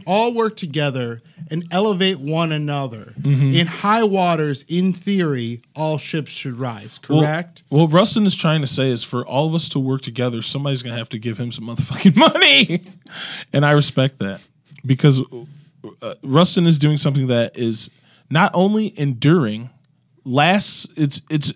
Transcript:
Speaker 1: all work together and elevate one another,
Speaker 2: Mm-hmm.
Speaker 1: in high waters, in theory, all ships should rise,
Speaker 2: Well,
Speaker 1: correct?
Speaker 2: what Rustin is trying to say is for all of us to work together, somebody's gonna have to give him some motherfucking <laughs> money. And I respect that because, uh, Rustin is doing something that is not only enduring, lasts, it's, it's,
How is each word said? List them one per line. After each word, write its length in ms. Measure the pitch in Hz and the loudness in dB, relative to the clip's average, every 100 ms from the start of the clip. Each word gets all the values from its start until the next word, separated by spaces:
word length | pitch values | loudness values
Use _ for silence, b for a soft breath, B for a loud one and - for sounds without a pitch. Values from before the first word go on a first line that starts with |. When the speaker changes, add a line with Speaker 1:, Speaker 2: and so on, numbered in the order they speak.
| - | -2
Speaker 1:
all 280 | 202 233 | 0 0
work 220 | 233 220 220 | 0 -2 -4
together 680 | 165 143 147 127 120 117 B B 165 | -8 -4 -2 -2 -6 -10 B B -10
and 140 | 160 170 | -8 -4
elevate 480 | 185 220 180 190 165 | -2 0 0 -2 -2
one 320 | 139 160 165 | -4 -2 0
another, 640 | 151 147 143 135 110 - - | -2 -4 -4 -6 -10 -16 -4
Speaker 2:
Mm-hmm. 320 | 143 135 139 | 0 2 4
Speaker 1:
in 120 | 135 170 | 2 0
high 360 | - 202 226 | 0 0 2
waters, 600 | 214 190 175 165 151 135 - | 2 2 2 0 -2 -4 -4
in 240 | 170 185 | -2 0
theory, 720 | 175 202 196 160 131 117 120 _ | -2 -2 0 0 -2 -6 -10 _
all 220 | - 156 147 | -6 -4 -4
ships 320 | - 160 123 | -4 -6 -6
should 260 | - 135 120 | -10 -10 -8
rise, 420 | 127 107 107 - - | -8 -8 -14 -12 0
Speaker 2:
Well, 120 | 151 | 2
Speaker 1:
correct? 420 | 151 160 170 - - | 2 0 -8 -14 -2
Speaker 2:
what 200 | 143 165 | 2 4
Rustin 340 | 165 214 226 202 | 4 4 2 0
is 80 | |
trying 260 | - 160 156 | 0 0 0
to 60 | 135 | 0
say 240 | - 131 | 0 0
is 120 | 120 | -2
for 220 | - 123 - | -4 -8 -4
all 200 | 127 160 | -2 0
of 60 | |
us 140 | 165 - | -2 -2
to 80 | 143 | -4
work 220 | 131 131 | -2 -4
together, 400 | 131 117 123 117 | -6 -4 -4 -4
somebody's 400 | - 139 143 131 | -6 -6 -4 -4
gonna 140 | 120 120 | -6 -10
have 100 | 113 | -8
to 80 | 110 | -8
give 200 | 117 107 | -6 -6
him 120 | 120 | -8
some 140 | - | -8
motherfucking 520 | 113 117 - - 196 147 | -10 -6 -6 2 4 6
<laughs> 180 | 311 | 4
money. 500 | 311 392 277 180 170 - - - B B B B | 6 4 4 2 -2 -8 -20 -20 B B B B
And 120 | 139 | 0
I 60 | 147 | 4
respect 460 | 147 - - 131 - | 4 2 0 -2 -2
that 220 | 98 95 _ _ _ - | -10 -10 _ _ _ -8
because, 360 | 123 131 151 131 - 120 117 - _ _ 107 - | -2 4 4 4 0 -10 -18 -20 _ _ -20 -14
uh, 120 | 113 - | -14 -12
Rustin 440 | 139 143 180 190 170 | 0 4 4 4 4
is 120 | 151 | 4
doing 180 | 147 147 | 2 0
something 280 | 147 139 127 | 0 0 0
that 280 | 120 113 - | 0 0 -2
is 340 | 117 110 - b b b b | -4 -4 -8 b b b b
not 220 | 147 196 | 2 2
only 380 | 175 190 214 214 - | 2 2 2 -2 -4
enduring, 720 | 143 117 143 175 110 107 120 _ _ _ _ _ | -4 0 4 4 2 -4 -10 _ _ _ _ _
lasts, 600 | 135 127 160 202 - - - - | -2 2 4 4 0 -6 -6 -2
it's, 260 | 147 - - | -2 -2 -4
it's, 220 | 156 - | -4 -4